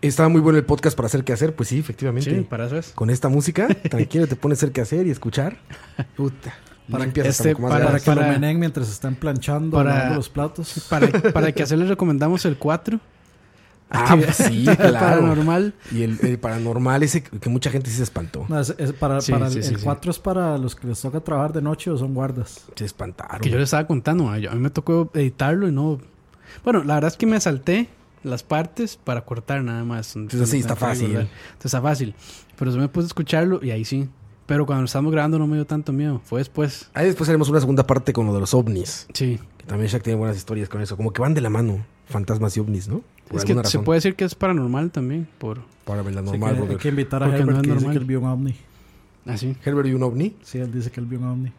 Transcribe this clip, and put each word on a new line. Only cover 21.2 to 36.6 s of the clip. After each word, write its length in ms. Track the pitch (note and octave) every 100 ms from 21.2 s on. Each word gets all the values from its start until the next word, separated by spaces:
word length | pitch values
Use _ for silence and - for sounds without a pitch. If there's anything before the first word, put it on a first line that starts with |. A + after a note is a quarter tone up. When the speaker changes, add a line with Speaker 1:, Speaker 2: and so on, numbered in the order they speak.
Speaker 3:
trabajar 300 | D#3+ D3 D3+
de 80 | D#3
noche 280 | D3 D#3 -
o 80 | D3+
son 160 | C3+
guardas. 520 | C3 C3+ B2+ G#2+ - - -
Speaker 1:
Se 100 | G#2
espantaron. 540 | - F#2 F2+ - G#2+
Speaker 2:
Que 80 | A2
yo 60 | A#2+
les 80 | C#3
estaba 220 | D3+ D#3
contando, 380 | D3 C3 E3+ C3+
ma, 120 | G#2
yo, 120 | G#2
a 40 | A#2
mí 40 |
me 80 | C3+
tocó 400 | D3+ D3+ E3 E3
editarlo 540 | D#3 C3+ C3 C3+ F3 G3
y 40 |
no. 280 | C#3 D#3 C#3+ - _ _ _ - -
Bueno, 200 | - A3
la 120 | C#3+ D3+
verdad 160 | D#3
es 60 | -
que 80 | A3+
me 140 | A3
salté 480 | F#3 C3+ C3+ F#3 A#3 - _ _
las 200 | C#3+ B2
partes 540 | - D#3 E3 - A3+ -
para 220 | - A#2+ -
cortar 360 | A#2 - C#3
nada 200 | B2 A#2 A#2
más. 300 | A#2 A2 A2
Speaker 1:
Entonces, 320 | G#2+ B2 A#2+
sí, 100 | C#3
está 160 | A#2 A#2+
Speaker 2:
Para 160 | B2
Speaker 1:
fácil. 140 | B2 A2
Speaker 2:
guardar. 180 | G#2+ G#2+ - -
Entonces, 180 | - C3+
está 160 | B2+
fácil. 340 | C3+ C#3+ A#2+ - - - - -
Pero 140 | C3
yo 60 | B2
me 80 | C#3
puse 160 | E3+ E3+
a 20 |
escucharlo 520 | - D3+ D#3+ F3 F3+
y 80 | C3
ahí 140 | A2 A2
sí. 240 | C3+ C3+ - - - -
Pero 180 | D3 C#3+
cuando 160 | C3+
lo 40 | B2+
estábamos 260 | C3+ D3+
grabando 260 | D#3 D3+ D#3+
no 80 | D3+
me 80 | D3+
dio 100 | D3
tanto 280 | D3+ D3+
miedo. 280 | C3+ D3 C3 -
Fue 140 | A#2+
después. 500 | C#3 -